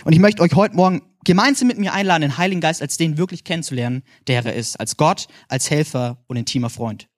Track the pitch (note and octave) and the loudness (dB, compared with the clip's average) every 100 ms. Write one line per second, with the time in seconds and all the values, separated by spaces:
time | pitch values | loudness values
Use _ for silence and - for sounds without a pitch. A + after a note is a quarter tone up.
0 | - D#3+ G3+ G#3 E3+ D3 G#3 G#3 F#3 F3+ | 4 6 6 4 2 4 2 4 2 2
1 | - _ - F3+ A#3+ C#4 B3 A#3 G3 F#3+ | -6 _ 2 4 4 4 2 0 -2 -2
2 | G3 E3+ D3+ B2 F3+ F#3 D#3+ E3 D3 - | -2 0 -2 0 -2 0 -2 -2 -6 -4
3 | E3+ D3 F#3 F3 - E3+ D#3+ B2+ A#2+ B2 | -2 -2 -4 -6 -8 -8 -6 -6 -4 -6
4 | - _ - B2 A#2+ A2+ A2+ - A2+ - | -10 _ -2 -2 0 -6 -6 -8 -8 0
5 | D#3 F#3 - - _ C3 - D3+ D#3 C3 | 2 2 -6 -18 _ -6 -2 -2 -2 -2
6 | B2 B2 _ A#2+ A#2 C3 A#2+ - A#2 G#2+ | -6 -6 _ -6 -4 -4 -4 -4 -8 -8
7 | - | -16